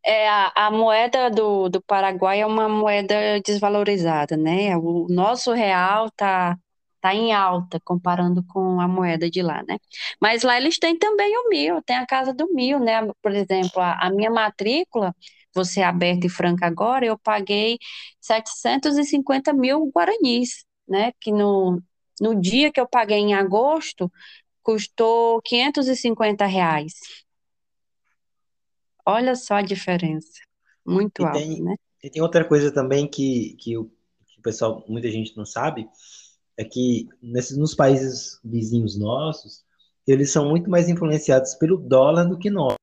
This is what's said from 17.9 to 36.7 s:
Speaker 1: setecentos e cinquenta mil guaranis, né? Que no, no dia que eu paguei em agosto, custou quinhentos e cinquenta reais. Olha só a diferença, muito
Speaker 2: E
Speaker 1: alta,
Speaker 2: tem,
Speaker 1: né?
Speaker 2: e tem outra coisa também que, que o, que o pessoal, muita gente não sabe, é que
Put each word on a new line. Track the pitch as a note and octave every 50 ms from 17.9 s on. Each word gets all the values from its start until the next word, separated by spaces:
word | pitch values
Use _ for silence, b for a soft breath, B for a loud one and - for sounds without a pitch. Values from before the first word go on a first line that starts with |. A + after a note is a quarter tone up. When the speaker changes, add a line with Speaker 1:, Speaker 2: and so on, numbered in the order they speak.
| B B B B B B
Speaker 1:
setecentos | - - A3 A3+ A3+ - - - - A#3 B3 C#4 - D4+ C#4+ D4
e | C#4+
cinquenta | D4 D#4 C#4 C4+ - C4+ C4+ C4+ D#4
mil | C#4+ C4+ B3 B3+ C#4 D#4 D#4+ C#4 -
guaranis, | E4+ E4+ F4 A4 A#4 E4+ B3 A#3 A#3+ B3 A#3+ - - - _ _ _ _ -
né? | F#3+ G3 G#3+ B3 - _
Que | - A3
no, | G#3 G#3 G3+ G3+ G3+ G3 F#3+ F#3 F3+ F3 F3+ _ _ _ _ _ _ -
no | G3+ A3 A3+ G3+
dia | F3 F#3 G#3+ C4 D4+ D4+
que | - C4+
eu | B3 -
paguei | - B3 A3 G3+ G#3+ G#3
em | G#3 G#3 G3+
agosto, | G3 G3 F#3 F#3 G#3+ B3 C#4+ D#4 D#4+ D4 - - - F3+ F3+ B B B B B B B _ _ _
custou | _ - A3 G#3+ G3+ - _ - A3+ A3+ A3+ A#3 A#3 A#3 A3+ A3+
quinhentos | _ - B3 A#3+ B3+ D4 C#4+ D4 C4+ B3+
e | C4
cinquenta | B3 - A#3+ A3+ - A3+ G#3 G#3 G3+ G3+
reais. | G3 F#3 F#3+ F3 E3 D#3 D3+ D3 D#3+ - - - - - - _ _ _ _ _ _ _ _ _ _ _ _ _ _ _ _ _ _ _ _ _ _ _ _ _ _ _ _ _ _ _ _ _ _ _ _ _ -
Olha | G3+ A3+ B3 B3+ B3
só | B3 - - G3+
a | G3+
diferença, | G3 F#3 G3 F#3+ - F#3 F3+ E3+ F3 D#3 D#3 D#3 - _ - - - _ _ _ _ _ _ _ _
muito | F3 F3+ F#3+ G#3 G#3 _ -
Speaker 2:
E | F3+
Speaker 1:
alta, | D#3 C#3+ D3
Speaker 2:
tem, | D3+ D#3+ D#3+ D#3+
Speaker 1:
né? | E3 F3 G3+ - _ _ _ _
Speaker 2:
e | - C#3
tem | - D#3
outra | D#3+ D#3+ E3 E3+ D#3+
coisa | E3 D3+ D3 C#3+ D3
também | C#3+ C#3+ C3 C3 C#3 C#3+ D3
que, | C#3+ - - C3+ C3+ B2+ A#2+ G#2+ - - -
que | - A#2 A#2 A2+
o, | A2
que | A2+ _ _ _ _ _ _ _ _ _ _
o |
pessoal, | - A#2 G#2+ - - A2+ - - - G#2
muita | A2 A#2 A#2+ A#2
gente | G#2+ A2+ A2 A2 _
não | A2 G2+
sabe, | - - A#2 C3 D#3 D#3 A#2 A#2 - B B B B B B B B B B _ _ _
é | - G#2+
que | -